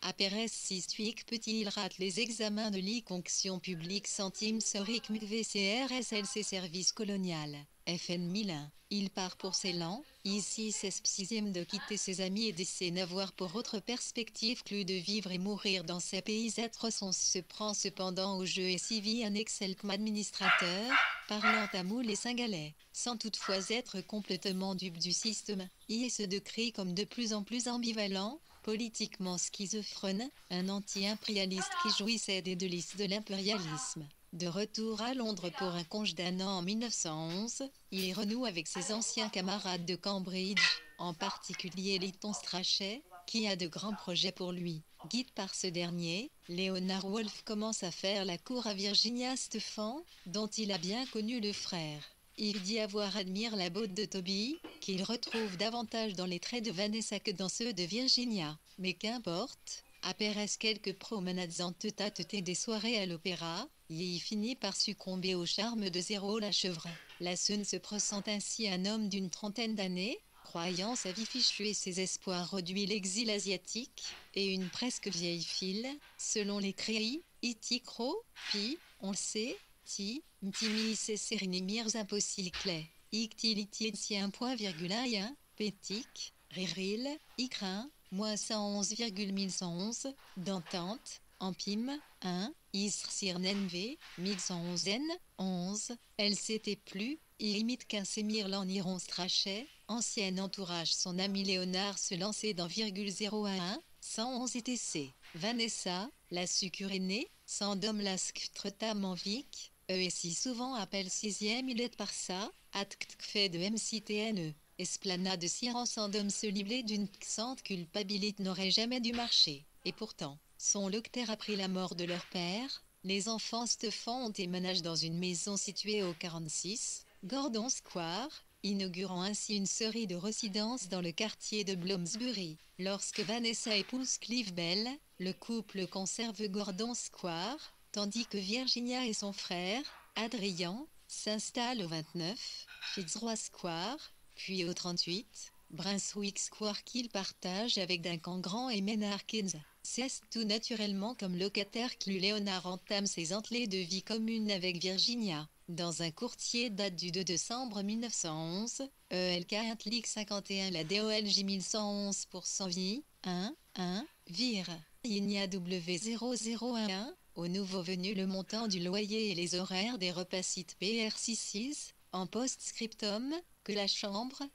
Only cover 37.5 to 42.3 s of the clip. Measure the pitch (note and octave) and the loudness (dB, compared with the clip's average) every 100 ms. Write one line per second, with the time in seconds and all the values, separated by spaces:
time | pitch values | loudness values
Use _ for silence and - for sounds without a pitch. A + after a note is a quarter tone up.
37.5 | - C4+ - - F#3+ F#3 F#3 G#3 A3+ B3+ | -4 -6 -10 -6 0 0 2 0 2 0
38.5 | E3+ D#3+ G3+ F3 A3 A3+ - G#3+ G3+ F#3 | 0 -2 -2 0 0 0 0 0 0 2
39.5 | G3+ G3 F3+ E3+ F3+ - G3 F#3 F#3 F#3 | 0 0 -2 0 -2 0 0 0 0 2
40.5 | G3+ - - - - F3 E3 G3 - - | 6 6 6 -2 -6 -4 0 -2 -2 -8
41.5 | F3+ F#3 F3 F#3+ F#3+ F#3+ F#3 G#3+ | -6 -6 -2 2 2 0 -4 -4